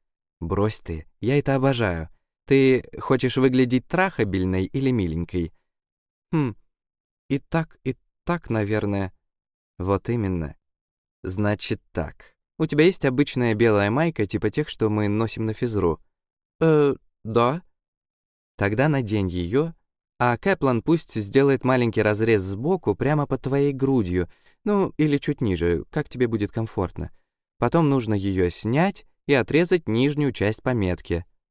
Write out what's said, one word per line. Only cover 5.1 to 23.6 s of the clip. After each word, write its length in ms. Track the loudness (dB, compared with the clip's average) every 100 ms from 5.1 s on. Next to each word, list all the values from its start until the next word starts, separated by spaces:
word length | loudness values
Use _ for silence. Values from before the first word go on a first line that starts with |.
| -4 -4 -4 -6 _ _ _ _ _ _ _ -6
"Хм, 240 | -2 -2 -6 _ _ _ _ _ _ -6
и 120 | -6
так, 380 | -2 -4 -4 _
и 140 | -10 -10 _ _
так, 240 | -6 -6 -2
наверное". 640 | -2 -2 -2 -2 -4 -6 -10 _ _ _ _ _ -8
"Вот 320 | -2 -2 -2
именно. 460 | -4 -2 -4 -6 -12 _ _ _ _ _ _
Значит 580 | -8 -2 -2 -2 -4 -8 _
так. 440 | -6 -6 -10 -20 _ _ -6
У 80 |
тебя 200 | -2 4
есть 200 | 4 4
обычная 480 | 0 2 0 0 0
белая 360 | 4 4 4 2
майка, 360 | 2 0 -2
типа 240 | -4 -2 -2
тех, 180 | -2 -6
что 220 | -2 0
мы 180 | 0 0
носим 380 | 0 -2 -4
на 80 | -6
физру?" 480 | -4 -4 0 0 -2 _ _ _ _ _ 0
"Э, 360 | 2 4 2 0 _ _
да". 380 | -2 2 2 0 -8 _ _ _ _ _ _ _ _ -2
"Тогда 320 | -2 2 2
надень 380 | 0 0 -2 -2
ее, 460 | -2 -2 -2 -2 -8 _ _ _ -4
а 200 | -2 0
Кэплан 440 | 0 0 0 0
пусть 320 | 0 -2 -2
сделает 480 | -8 0 4 4 2
маленький 380 | 2 2 2 2
разрез 400 | 0 2 2 2
сбоку 540 | 0 -4 -2 -2 -2
прямо 320 | 0 0 0 -2
под 160 | -4
твоей 300 | -2 0